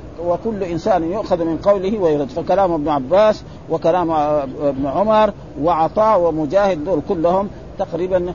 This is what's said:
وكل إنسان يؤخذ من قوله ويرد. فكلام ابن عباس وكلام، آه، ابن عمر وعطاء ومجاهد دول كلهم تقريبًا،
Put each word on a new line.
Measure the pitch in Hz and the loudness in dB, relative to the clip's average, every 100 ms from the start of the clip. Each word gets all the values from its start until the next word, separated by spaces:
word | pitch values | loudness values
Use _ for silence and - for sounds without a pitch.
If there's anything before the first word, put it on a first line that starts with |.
| - - 175 | -16 -8 -4
وكل | 175 226 196 | -2 -4 -4
إنسان | 175 165 214 180 165 | -4 -2 0 0 0
يؤخذ | 208 202 175 | -4 -2 -2
من | 165 156 | 0 0
قوله | 202 202 190 220 | 2 2 0 0
ويرد. | 170 147 131 | 2 2 -2
فكلام | 165 147 185 190 | -4 0 2 2
ابن | 160 151 | 0 0
عباس | 143 127 190 214 - - - - | -2 2 4 4 2 -6 -14 -6
وكلام، | 160 170 180 165 | -2 2 2 2
آه، | 156 147 151 135 127 | 0 0 0 -2 -2
ابن | 143 135 139 | -2 0 -2
عمر | 151 214 214 208 - - - | 0 2 4 2 0 -12 -2
وعطاء | 156 160 160 208 220 202 | 0 2 2 2 4 4
ومجاهد | 170 156 147 190 202 170 | 2 0 0 2 2 0
دول | 165 156 - | -2 -2 -2
كلهم | 180 170 190 202 - - - | 0 2 2 -2 -8 -12 -8
تقريبًا، | 190 165 180 185 180 | -6 -4 0 0 -2